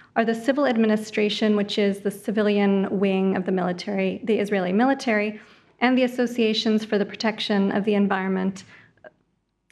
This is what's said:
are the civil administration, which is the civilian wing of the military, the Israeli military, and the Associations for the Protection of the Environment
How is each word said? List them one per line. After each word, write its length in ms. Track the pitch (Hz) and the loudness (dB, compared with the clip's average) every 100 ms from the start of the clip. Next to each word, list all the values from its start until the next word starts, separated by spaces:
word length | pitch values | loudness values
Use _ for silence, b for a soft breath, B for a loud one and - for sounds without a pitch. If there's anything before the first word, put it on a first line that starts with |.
| B - | B -2
are 100 | 226 | 0
the 80 | |
civil 320 | 226 277 269 269 | 0 -2 0 0
administration, 920 | 226 220 214 214 - 208 208 214 208 | 2 2 2 -2 -2 -2 0 0 2
which 220 | 202 - | 0 0
is 220 | 202 196 | 0 0
the 100 | 202 | -4
civilian 920 | 196 - 208 208 202 202 196 196 196 | -6 -4 0 2 2 4 2 0 0
wing 360 | 196 190 190 190 | 0 2 2 0
of 100 | 185 | 0
the 60 | |
military, 720 | 185 180 180 - 196 190 190 | -2 -2 -4 -4 -2 -2 -2
the 160 | - 208 | -2 0
Israeli 340 | 202 202 180 | 0 -2 0
military, 680 | 196 262 269 247 214 208 214 B B B _ | 2 2 2 0 -2 -2 -6 B B B _
and 160 | 247 254 | 0 2
the 80 | |
Associations 800 | 254 247 240 240 220 220 233 214 | 2 0 -2 0 0 0 0 0
for 140 | 214 202 | 0 -2
the 80 | 202 | -2
Protection 680 | - 220 214 - 208 196 | -4 -4 -4 -2 0 2
of 100 | 208 | 0
the 100 | 208 | 0
Environment 720 | 202 196 196 190 190 190 190 B B B _ - - _ _ _ _ _ | 2 2 0 -2 -2 -2 -6 B B B _ -20 -20 _ _ _ _ _